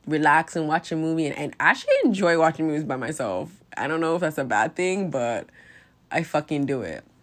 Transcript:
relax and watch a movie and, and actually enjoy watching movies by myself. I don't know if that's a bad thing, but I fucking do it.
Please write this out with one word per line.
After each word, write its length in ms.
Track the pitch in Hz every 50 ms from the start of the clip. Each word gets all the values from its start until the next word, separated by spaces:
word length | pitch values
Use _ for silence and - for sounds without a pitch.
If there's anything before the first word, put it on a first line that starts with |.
| _
relax 500 | - 151 151 156 151 147 160 165 - -
and 100 | 170 156
watch 240 | 151 156 175 - -
a 60 | 170
movie 300 | 160 160 160 160 160 156
and, 100 | 143 -
and 180 | - 147 - - -
actually 340 | - 165 226 - - - 539 554 494
enjoy 340 | 277 202 190 196 175 170 165
watching 280 | 160 160 160 - 160
movies 160 | 156 151 151 156
by 140 | 143 135
myself. 540 | 131 123 113 160 - 131 107 92 90 - - - - _ _ -
I 100 | - 113
don't 140 | 139 160 165
know 140 | 165 160 165
if 80 | 180 180
that's 160 | 156 151 -
a 60 | 139
bad 300 | 107 110 104 110 - -
thing, 360 | - 180 185 185 202 196 175
but 380 | 139 135 120 117 117 101 - - - - - - - - - _ _ _ _ -
I 120 | - 160 165
fucking 420 | - - 151 147 - 156 143 139
do 160 | 139 139 127
it. 240 | 107 85 78 - - _ _ _